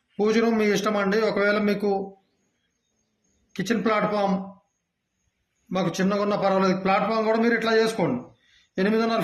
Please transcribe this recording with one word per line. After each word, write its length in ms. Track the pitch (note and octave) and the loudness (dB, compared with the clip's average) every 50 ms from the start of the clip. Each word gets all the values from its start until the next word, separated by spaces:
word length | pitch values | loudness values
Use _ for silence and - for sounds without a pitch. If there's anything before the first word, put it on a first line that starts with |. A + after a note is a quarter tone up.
| _ _ _ - | _ _ _ -2
పూజ 160 | G#3 A3 A3 A3+ A3+ | 0 2 2 2 2
రూమ్ 120 | A#3 A3+ A3 G#3+ | 2 2 2 2
మీ 40 | G#3 G3 | 2 0
ఇష్టం 200 | F#3+ F#3+ G#3+ G#3 G3+ G3 | 0 0 -2 -2 0 0
అండి. 180 | F#3+ G3+ A3 A3 G#3 | 0 0 0 0 0
ఒకవేళ 300 | - G3 G3+ G#3 G#3 G#3 G3+ G#3 | 0 0 0 0 0 0 0 0
మీకు 220 | G3+ G3+ G#3 G3+ G3 G3 F#3+ F#3+ - - _ _ _ _ _ _ _ _ _ _ _ _ _ _ _ _ _ _ _ _ _ _ _ _ _ _ - | 0 0 -2 -2 -2 -2 -4 -8 -12 -18 _ _ _ _ _ _ _ _ _ _ _ _ _ _ _ _ _ _ _ _ _ _ _ _ _ _ -10
కిచెన్ 280 | - F#3 G3 A#3 G3+ - | -6 -4 -2 -2 -2 0
ప్లాట్ఫామ్ 500 | A3+ G#3+ G#3 G3+ - G#3 G#3 G3 F#3+ F#3 F#3 - - - - _ _ _ _ _ _ _ _ _ _ _ _ _ _ _ _ _ _ _ _ _ - | 0 0 0 0 -2 -2 -2 0 0 -2 -2 -4 -8 -16 -20 _ _ _ _ _ _ _ _ _ _ _ _ _ _ _ _ _ _ _ _ _ -6
మాకు 220 | F#3 F#3 F#3 E3+ E3+ F#3+ | -4 -4 -2 -2 -2 -2
చిన్నగా 260 | F#3 G3 G#3 G3+ G#3 | -2 0 0 0 0
ఉన్నా 120 | G3+ G#3 - F#3+ | -2 -2 0 0
పర్వాలేదు, 300 | F#3+ F#3+ F#3+ F#3+ F#3 F#3 F#3 - | 0 2 2 2 2 0 0 0
ప్లాట్ఫామ్ 380 | F#3+ F#3+ G3+ G3 G#3+ A3+ A3 G#3+ A3 | 0 0 2 0 0 -2 0 0 0
కూడా 100 | A3+ A3+ A3+ | 0 2 2
మీరు 120 | A#3 A#3 A3 | 2 2 0
ఇట్లా 140 | A3+ A3+ A3 A3 A3 | 0 2 2 2 2
చేసుకోండి. 380 | - - - E3+ C#3+ B2 A#2+ - - - _ _ _ _ _ _ _ _ | 2 0 -2 -2 -2 -2 -4 -8 -12 -20 _ _ _ _ _ _ _ _
ఎనిమిదిన్నర 460 | F#3 F#3+ G#3 A3 A3 A#3 A3+ A3+ G#3 | -2 0 2 2 2 2 0 0 0